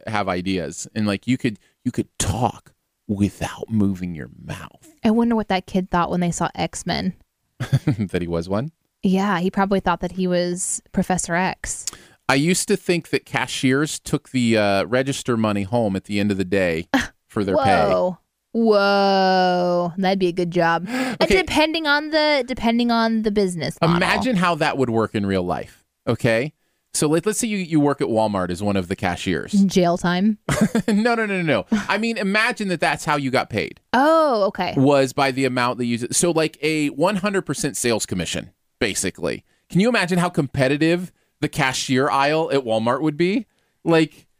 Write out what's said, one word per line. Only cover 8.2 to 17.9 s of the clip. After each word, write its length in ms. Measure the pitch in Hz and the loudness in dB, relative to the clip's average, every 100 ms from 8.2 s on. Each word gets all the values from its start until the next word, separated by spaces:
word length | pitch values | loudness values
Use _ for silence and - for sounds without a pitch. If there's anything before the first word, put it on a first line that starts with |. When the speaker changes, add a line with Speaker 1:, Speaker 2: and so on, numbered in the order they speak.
Speaker 1:
he 60 | 87 | -2
was 200 | 82 85 | -4 -2
one? 240 | 101 147 - _ _ | -4 -4 -10 _ _
Speaker 2:
Yeah, 380 | 196 190 202 180 | 0 0 0 0
he 100 | 180 | -2
probably 300 | - 196 196 | 0 0 0
thought 200 | 185 170 | 0 -2
that 120 | 180 | -4
he 140 | 180 180 | -4 0
was 540 | 175 175 175 - - - | 0 0 -4 -6 -8 -6
Professor 440 | - 180 180 - | -4 0 -2 -2
X. 500 | 170 185 - - - - - - _ - | -2 -2 -4 -8 -10 -12 -14 -18 _ 0
Speaker 1:
I 40 | 139 | 2
used 300 | 160 185 - | 4 2 0
to 100 | 202 | 0
think 320 | - 175 - | 0 -2 0
that 160 | 143 - | -4 -2
cashiers 720 | 120 127 - 131 131 151 - | -4 -4 0 2 2 0 -6
took 320 | - 151 - | -4 -4 -2
the, 260 | 131 117 110 | 0 2 4
uh, 280 | 101 98 87 | 4 2 2
register 500 | 123 135 135 - 117 | 0 0 -4 -2 0
money 280 | 110 101 | 0 0
home 320 | 98 120 110 95 | -2 -2 0 -2
at 80 | |
the 140 | - 101 | -4 -2
end 120 | 104 | 0
of 80 | 95 | 0
the 60 | 92 | 0
day 420 | 98 90 82 87 - - | 0 2 0 -2 -2 -2
Speaker 2:
<laughs> 180 | - _ | -10 _
Speaker 1:
for 160 | - | -4
their 120 | 101 98 | 0 2
pay. 60 | 98 95 - | 2 2 2